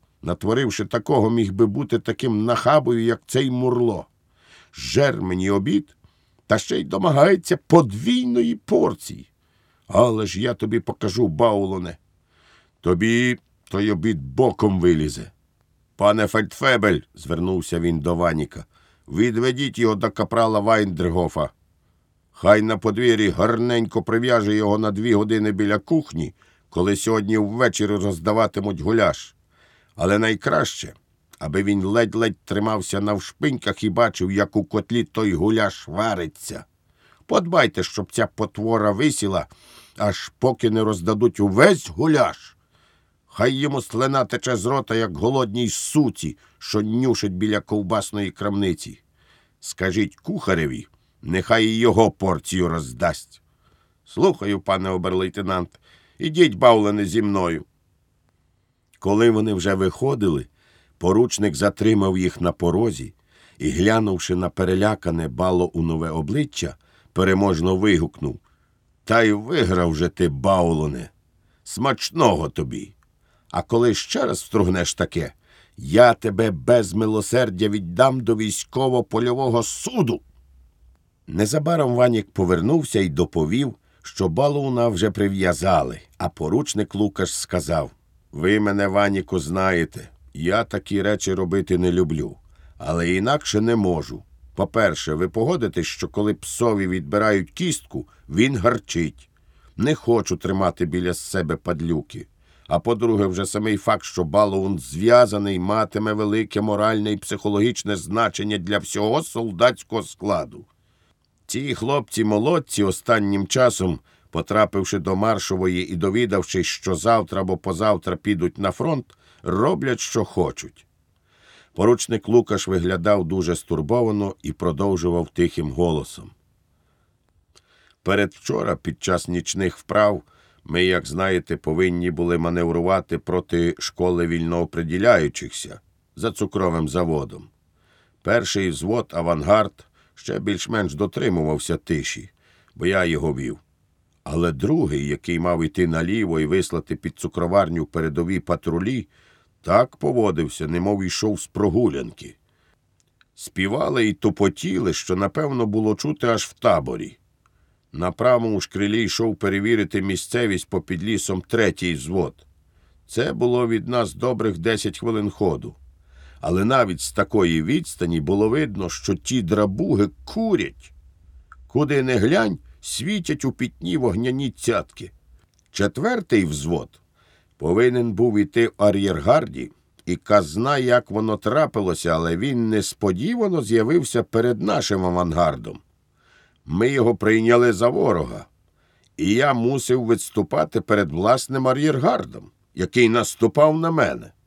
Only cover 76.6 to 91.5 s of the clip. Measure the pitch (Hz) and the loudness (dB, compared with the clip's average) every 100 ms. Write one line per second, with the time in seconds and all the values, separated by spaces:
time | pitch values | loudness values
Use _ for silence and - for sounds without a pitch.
76.6 | 117 120 95 98 110 107 - 120 120 92 | 2 2 2 0 0 0 0 0 0 0
77.6 | 107 104 85 87 135 131 113 110 110 - | -2 -2 -2 4 4 2 0 0 -2 -6
78.6 | - 131 131 123 110 113 123 123 131 117 | -6 0 2 0 0 -2 0 0 0 0
79.6 | - - - 254 131 - _ _ _ _ | 0 -6 -4 -2 0 -2 _ _ _ _
80.6 | _ _ _ _ _ _ - 85 107 151 | _ _ _ _ _ _ -6 -2 0 0
81.6 | 151 170 135 123 123 113 - - 90 87 | 0 0 2 4 4 2 -2 0 2 2
82.6 | 101 160 139 107 92 69 82 85 78 117 | 4 2 2 0 0 0 0 0 0 0
83.6 | 143 - _ _ - - 190 160 143 143 | -2 -6 _ _ -10 -2 0 2 0 0
84.6 | 139 123 117 92 107 98 101 95 92 80 | -2 0 0 2 0 2 0 2 0 2
85.6 | 92 82 65 - - - 87 - 76 110 | 2 2 0 -6 -14 -8 -6 -4 -2 0
86.6 | 151 104 101 101 104 - 90 - - 87 | 0 -4 -2 0 0 0 -4 -4 -4 -4
87.6 | 67 82 69 - _ _ _ 71 90 107 | -2 -2 -4 -10 _ _ _ -2 2 2
88.6 | 104 101 101 101 101 98 - 92 73 92 | 2 0 0 2 2 0 -2 -4 -2 0
89.6 | 95 87 80 - - - - 71 82 107 | 2 2 -2 -6 -18 -20 -18 -6 -2 0
90.6 | 113 107 - 101 98 104 - 92 90 | -2 -6 -4 -2 0 0 -2 -4 -2